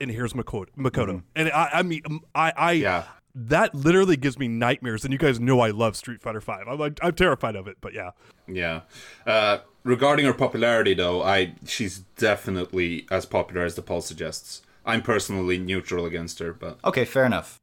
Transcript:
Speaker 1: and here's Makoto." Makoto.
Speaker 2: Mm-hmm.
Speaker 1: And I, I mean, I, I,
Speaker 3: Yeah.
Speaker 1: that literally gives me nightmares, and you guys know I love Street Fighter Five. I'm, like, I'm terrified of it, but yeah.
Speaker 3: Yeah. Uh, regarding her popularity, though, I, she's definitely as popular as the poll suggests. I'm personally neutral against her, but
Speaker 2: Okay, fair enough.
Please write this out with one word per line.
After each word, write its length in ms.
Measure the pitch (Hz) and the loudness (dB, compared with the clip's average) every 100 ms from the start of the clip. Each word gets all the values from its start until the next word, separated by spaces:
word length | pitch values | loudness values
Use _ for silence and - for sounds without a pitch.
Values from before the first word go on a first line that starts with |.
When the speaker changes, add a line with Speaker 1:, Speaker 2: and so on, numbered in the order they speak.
Speaker 1:
and 80 | 135 | -8
here's 240 | 110 120 | -6 -6
Makoto." 360 | 127 110 107 92 - | -6 -6 -8 -8 -4
Makoto. 300 | 131 131 101 | -2 0 -2
Speaker 2:
Mm-hmm. 100 | 92 - 160 | -4 -8 -4
Speaker 1:
And 140 | 160 | 0
I, 180 | 147 160 | 0 0
I 100 | 156 | 0
mean, 180 | 180 156 147 151 _ | 0 -4 -6 -12 _
I, 200 | 147 160 151 | 0 0 2
I, 160 | 170 | 2
Speaker 3:
Yeah. 320 | 170 101 87 - - _ 127 | 2 2 0 -4 -18 _ -10
Speaker 1:
that 400 | 113 156 220 143 | 0 2 2 2
literally 400 | 147 180 190 147 | 4 4 6 4
gives 220 | 139 127 | 2 -2
me 80 | 127 | -4
nightmares, 560 | 113 120 139 123 110 | 0 0 0 -4 -6
and 80 | 135 | -2
you 60 | 135 | 2
guys 200 | 156 117 | 2 2
know 200 | 120 127 | 4 4
I 100 | 113 | 4
love 240 | 104 113 - | 2 0 -2
Street 240 | - 113 | -12 -12
Fighter 180 | 120 110 | -10 -10
Five. 260 | - 98 101 | -8 -10 -8
I'm, 120 | 147 | -6
like, 180 | 151 147 | -6 -2
I'm 100 | - | -2
terrified 420 | 156 180 135 120 104 | 2 2 2 -2 -6
of 120 | 95 | -10
it, 100 | - | -14
but 120 | 101 | -14
yeah. 180 | 104 90 - _ _ - | -10 -12 -14 _ _ -10
Speaker 3:
Yeah. 340 | 92 85 82 - - - - - | -4 -2 -4 -10 -20 -20 -8 2
Uh, 320 | 110 107 101 - _ | 4 4 2 -2 _
regarding 420 | 123 123 139 147 143 | 0 4 4 4 4
her 80 | |
popularity, 600 | 120 127 113 117 113 101 90 | 2 0 2 4 4 4 4
though, 260 | 90 90 | 2 2
I, 320 | 95 98 92 - - | 2 2 2 -4 -10
she's 340 | - 104 95 95 - 110 101 | -6 -6 -8 -14 -2 0 0
definitely 640 | - 92 90 92 87 82 - | -2 -4 -2 -2 -2 -2 -2
as 160 | 95 - | -4 0
popular 380 | 95 85 90 85 | -2 -2 -2 -4
as 100 | - | -4
the 60 | |
poll 200 | - 87 | -6 -6
suggests. 600 | - 80 82 - - - _ _ - | -6 -8 -8 -10 -14 -18 _ _ -2
I'm 160 | 113 | -2
personally 560 | 113 104 - 98 90 90 | 2 0 0 -2 0 -2
neutral 480 | 92 95 - 90 85 | -2 -4 -2 -4 -4
against 340 | 85 85 - | -6 -8 -8
her, 140 | 85 | -10
but 260 | 82 85 - 190 | -8 -12 -4 -2
Speaker 2:
Okay, 180 | 131 117 | 0 0
fair 200 | 135 127 | 2 2
enough. 320 | 92 - - | 2 -4 -18